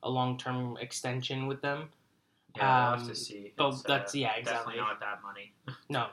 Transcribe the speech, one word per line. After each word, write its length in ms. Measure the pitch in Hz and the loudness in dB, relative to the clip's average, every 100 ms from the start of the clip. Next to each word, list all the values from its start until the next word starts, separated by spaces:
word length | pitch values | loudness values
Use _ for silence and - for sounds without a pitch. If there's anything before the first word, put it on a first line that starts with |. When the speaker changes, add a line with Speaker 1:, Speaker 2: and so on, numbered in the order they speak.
Speaker 1:
a 80 | - | -2
long-term 680 | 127 127 127 127 127 123 117 | 2 2 0 -2 -2 -2 -4
extension 640 | 123 - 131 127 127 131 135 | -6 -4 -2 -2 -2 -2 -2
with 160 | 135 | -2
them. 280 | 143 143 156 _ _ _ _ _ _ 135 | 0 -2 -4 _ _ _ _ _ _ 2
Speaker 2:
Yeah, 80 | |
we'll 340 | 135 127 123 120 | 6 8 6 2
have 60 | |
to 60 | 120 | -2
Speaker 1:
Um, 60 | - | -6
Speaker 2:
see. 380 | - 104 101 - | -8 -10 -8 2
Speaker 1:
but 120 | 143 | 2
Speaker 2:
It's, 140 | 131 | 2
Speaker 1:
that's, 320 | - 139 131 143 | 2 0 2 0
Speaker 2:
uh, 20 | |
Speaker 1:
yeah, 100 | 123 110 | 0 0
Speaker 2:
definitely 360 | 117 117 113 | 0 -2 -2
Speaker 1:
exactly. 40 | 117 | -2
Speaker 2:
not 220 | 107 104 | -2 -2
that 200 | 104 101 | -6 -6
money. 320 | 101 101 101 _ - | -10 -14 -16 _ -12
<laughs> 220 | 131 - | -12 -2
Speaker 1:
No, 180 | 143 113 | -2 -2